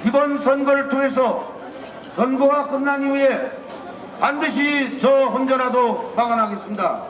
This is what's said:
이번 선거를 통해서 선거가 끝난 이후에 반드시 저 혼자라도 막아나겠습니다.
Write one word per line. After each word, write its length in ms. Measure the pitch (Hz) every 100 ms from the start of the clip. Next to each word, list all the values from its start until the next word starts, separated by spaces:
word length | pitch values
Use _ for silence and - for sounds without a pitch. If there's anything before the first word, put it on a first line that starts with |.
이번 340 | 214 277 285 277
선거를 500 | - 277 269 277 277
통해서 640 | 269 277 269 247 180 - - - - - - - -
선거가 520 | 254 262 277 294 285
끝난 340 | 269 285 277
이후에 500 | 277 277 269 233 - - - - - - - -
반드시 800 | 247 294 320 240 285 294 262 262
저 280 | 254 269 262
혼자라도 840 | 226 262 262 254 247 240 202 - -
막아나겠습니다. 880 | 233 226 214 202 - 202 180 131 -